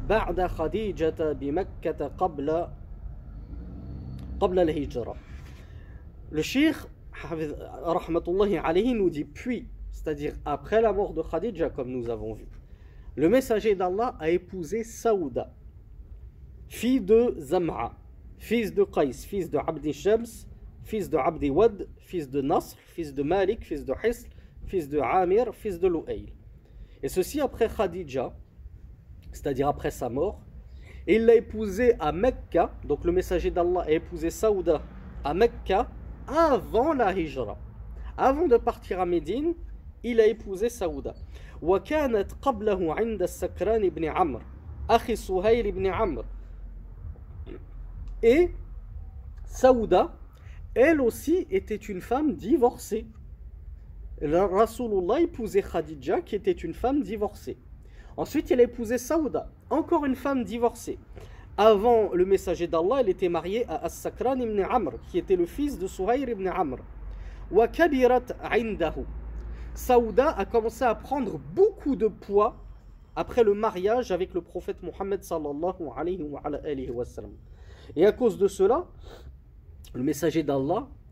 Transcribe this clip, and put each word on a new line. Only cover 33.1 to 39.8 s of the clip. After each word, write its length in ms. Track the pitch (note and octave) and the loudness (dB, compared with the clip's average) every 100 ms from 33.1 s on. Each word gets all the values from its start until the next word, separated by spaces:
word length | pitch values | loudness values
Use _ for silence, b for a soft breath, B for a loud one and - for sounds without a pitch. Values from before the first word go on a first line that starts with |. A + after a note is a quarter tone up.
messager 400 | F3+ - F3 F3+ | 0 0 0 0
d'Allah 300 | F3 F3 F3+ | 2 2 2
a 100 | D#3 | 2
épousé 380 | F#3 - F3 E3 | 0 0 -4 -4
Saouda 520 | - G#3+ G3 E3+ D3+ - - - - | 0 2 2 2 0 0 -14 -14 -6
à 100 | C#3 | -2
Mecca 560 | E3 A#3 - - F#3+ C#4 - - - - | 4 4 2 0 0 0 -6 -14 -12 -2
avant 640 | D4 D#4+ A3+ D3 G3 D4 | 4 4 4 2 2 2
la 180 | C#4 G#3 F#3+ | 4 2 2
Hijra. 400 | D#3 C3 G#2 - - - - - B - | -2 -4 -6 -8 -12 -14 -14 -12 B 2
Avant 320 | B3 C#4 F4 | 4 4 6
de 100 | A#3 | 6
partir 440 | A#3 A3 - F#3 | 4 -4 -6 -2
à 40 | F3+ | 0
Médine, 480 | E3+ D3 A#3 D#4+ E4 - - | 0 0 -2 0 -2 -8 -14